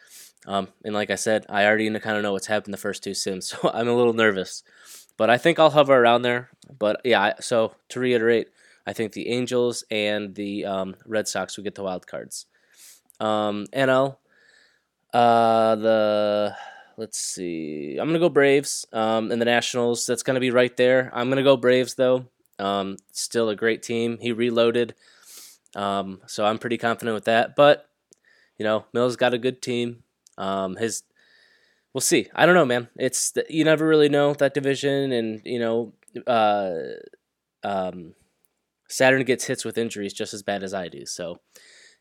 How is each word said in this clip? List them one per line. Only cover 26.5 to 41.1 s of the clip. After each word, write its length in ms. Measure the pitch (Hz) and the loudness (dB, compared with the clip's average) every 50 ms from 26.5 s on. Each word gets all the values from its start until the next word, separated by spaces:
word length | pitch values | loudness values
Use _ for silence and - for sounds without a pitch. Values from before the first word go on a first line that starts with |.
| 110 110 | 0 -2
pretty 200 | - 120 120 113 | -4 -4 -4 -2
confident 360 | 117 117 113 - - 117 110 | -2 -2 -2 -2 -4 -4 -6
with 100 | 104 - | -4 -2
that. 320 | 113 113 113 120 - - | 0 2 2 0 2 2
But 320 | - 143 147 147 - - _ _ _ _ _ _ _ _ _ _ _ _ _ _ | 4 6 6 6 4 0 _ _ _ _ _ _ _ _ _ _ _ _ _ _
you 80 | - 107 | -6 -2
know, 200 | 107 110 107 - _ - | -2 -2 -2 -4 _ -2
Mills 240 | 120 123 127 120 | 0 0 0 2
got 180 | - 127 123 123 | 2 2 2 2
a 40 | 120 | 0
good 220 | 113 127 127 - - | -2 -4 -4 -4 -6
team. 420 | 131 120 120 120 120 120 120 _ _ _ _ _ _ _ | -6 -4 -4 -4 -6 -8 -12 _ _ _ _ _ _ _
Um, 400 | - 95 98 98 98 95 95 90 | -8 -6 -4 -4 -4 -4 -4 -4
his, 260 | 98 113 113 107 - - _ _ _ _ _ _ _ _ _ _ _ _ _ _ _ _ _ - | -4 -4 -4 -4 -8 -12 _ _ _ _ _ _ _ _ _ _ _ _ _ _ _ _ _ -6
we'll 80 | 135 | -4
see. 280 | - - 175 127 98 - - | 0 2 2 2 2 0 2
I 100 | - 139 | 4 6
don't 80 | 165 180 | 6 8
know, 100 | 180 151 | 6 6
man. 240 | 127 131 123 120 - _ | 4 2 0 -2 -6 _
It's 360 | - - 127 - - - - - | -4 -4 -2 -2 -2 -4 -4 -2
the, 120 | 120 - - | -4 -4 -2
you 160 | - 160 151 | -2 2 4
never 220 | 156 156 147 156 | 4 4 4 4
really 220 | 160 156 151 147 147 | 4 4 4 4 4
know 240 | 143 143 143 143 147 | 4 4 2 2 2
that 200 | 143 143 135 135 | 2 0 0 0
division, 560 | 147 135 139 139 127 143 143 139 139 139 135 | 0 -2 -2 -2 -2 -2 -2 0 0 -2 -2
and 320 | 127 117 113 113 110 107 - | -2 -2 -2 -4 -6 -10 -10
you 140 | - 123 120 | -8 -6 -4
know, 340 | 117 113 113 117 120 107 - _ _ _ - 120 - | -2 -2 -2 -2 -4 -6 -10 _ _ _ -16 -8 -4
uh, 500 | 123 120 113 110 107 104 104 98 95 85 80 65 64 53 50 50 - - _ _ _ _ _ _ _ _ _ - | -2 0 2 2 2 2 0 -2 -2 -4 -6 -8 -10 -12 -14 -16 -20 -20 _ _ _ _ _ _ _ _ _ -8
um, 500 | 101 101 95 92 92 87 90 85 82 - _ _ _ _ _ _ _ _ _ _ _ _ _ _ - | -6 -4 -4 -4 -4 -6 -10 -14 -18 -20 _ _ _ _ _ _ _ _ _ _ _ _ _ _ -10
Saturn 360 | - - 131 131 131 135 131 | 0 2 4 4 4 4 2
gets 220 | 120 123 - - | 0 0 0 -2
hits 180 | - 131 - - | -4 -6 -6 -6
with 120 | 113 107 | -6 -4
injuries 360 | 113 117 113 - 104 101 98 - | -4 -4 -4 -4 -6 -8 -8 -8
just 200 | - 107 - - | -8 -10 -8 -10
as 100 | 104 98 | -8 -8
bad 180 | 101 101 98 98 | -6 -6 -6 -6
as 100 | 95 98 | -6 -8
I 140 | 95 90 | -8 -8
do, 180 | 85 71 71 - | -10 -12 -14 -14
so 360 | - | -12